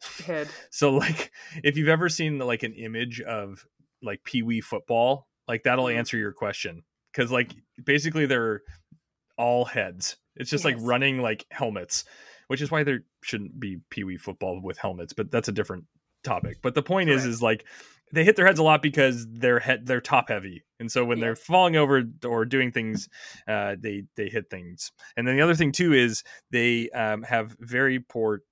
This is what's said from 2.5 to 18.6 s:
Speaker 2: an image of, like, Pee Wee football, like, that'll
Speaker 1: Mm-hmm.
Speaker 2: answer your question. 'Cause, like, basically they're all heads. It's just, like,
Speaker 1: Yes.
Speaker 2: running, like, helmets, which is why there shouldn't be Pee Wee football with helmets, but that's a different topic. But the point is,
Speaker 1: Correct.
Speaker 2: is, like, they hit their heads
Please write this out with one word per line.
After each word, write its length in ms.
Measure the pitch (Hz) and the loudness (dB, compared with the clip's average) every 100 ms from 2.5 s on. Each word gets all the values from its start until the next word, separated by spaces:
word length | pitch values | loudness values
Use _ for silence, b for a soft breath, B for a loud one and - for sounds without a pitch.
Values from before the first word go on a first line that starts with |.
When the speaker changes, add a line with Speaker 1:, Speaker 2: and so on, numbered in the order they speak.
| 117 | -2
Speaker 2:
an 100 | 117 | -4
image 460 | 110 113 113 123 117 | -8 -8 -6 -6 -8
of, 440 | - 110 101 98 - _ _ _ | -8 -8 -8 -12 -20 _ _ _
like, 220 | 113 101 | -10 -10
Pee 180 | - 127 | -4 -2
Wee 160 | 113 113 | 0 -2
football, 680 | - 104 - 117 120 139 - _ - | -4 -8 -2 2 2 2 -4 _ -6
like, 160 | 117 | -2
that'll 240 | 131 127 127 | 2 2 2
Speaker 1:
Mm-hmm. 140 | 117 | 0
Speaker 2:
answer 140 | 117 117 | -2 -4
your 140 | 104 | -4
question. 520 | - 104 98 98 82 _ _ _ | -4 -6 -6 -8 -10 _ _ _
'Cause, 180 | - 120 | -4 0
like, 200 | 123 123 - _ - | 0 -2 -6 _ -10
basically 420 | 123 143 160 160 143 | 0 0 2 0 2
they're 360 | 127 113 104 - b _ _ _ _ _ - | 2 0 -2 -8 b _ _ _ _ _ -2
all 260 | 120 123 123 | 0 2 0
heads. 520 | 123 95 90 - - _ - | -2 -4 -4 -8 -10 _ -12
It's 140 | 123 | -4
just, 140 | 151 | -2
like, 120 | 165 117 | 0 -2
Speaker 1:
Yes. 40 | |
Speaker 2:
running, 400 | 117 123 139 131 | 0 2 2 0
like, 260 | 120 110 - | -2 -4 -8
helmets, 520 | - 123 101 87 - - B B B B | -6 -4 -4 -6 -6 -6 B B B B
which 140 | 135 | -4
is 80 | 143 | -2
why 140 | 156 | 0
there 200 | 147 127 - _ | 0 0 -4 _
shouldn't 380 | - 110 101 131 | -8 -6 -6 -10
be 180 | 107 90 - | -8 -10 -10
Pee 140 | - | -10
Wee 140 | 95 90 | -8 -8
football 420 | - 92 95 92 | -10 -8 -6 -6
with 160 | 92 87 | -8 -6
helmets, 340 | 101 90 82 | -6 -6 -10
but 160 | - 101 | -8 -4
that's 180 | 120 - | -2 -2
a 40 | |
different 340 | 101 101 92 82 _ _ _ | -4 -4 -6 -14 _ _ _
topic. 340 | - 95 107 - | -6 -4 -4 -4
But 120 | 127 | -2
the 80 | 123 | -2
point 280 | 135 190 170 | 0 2 4
is, 140 | 135 | 4
Speaker 1:
Correct. 20 | 127 | 2
Speaker 2:
is, 160 | 113 | 0
like, 240 | 117 110 - B B B _ | 2 0 -4 B B B _
they 120 | 160 | 2
hit 120 | 170 214 | 4 6
their 100 | 185 | 6
heads 140 | 165 | 6